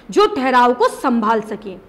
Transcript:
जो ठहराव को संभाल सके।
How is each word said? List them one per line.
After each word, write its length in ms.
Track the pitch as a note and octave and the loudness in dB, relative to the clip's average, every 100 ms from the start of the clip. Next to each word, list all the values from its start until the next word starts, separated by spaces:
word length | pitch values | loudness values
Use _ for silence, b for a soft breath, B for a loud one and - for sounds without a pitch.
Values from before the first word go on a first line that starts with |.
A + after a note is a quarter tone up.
| - | -4
जो 160 | G3+ G#4 | 0 2
ठहराव 480 | G#4 C4 B3+ B3 | 0 0 4 2
को 140 | B3 A#4+ | 2 0
संभाल 520 | - C#4+ A#3 G#3 A3+ | 0 -2 0 0 -2
सके। 340 | G#3+ G3+ G3+ F#3 | -4 -10 -14 -18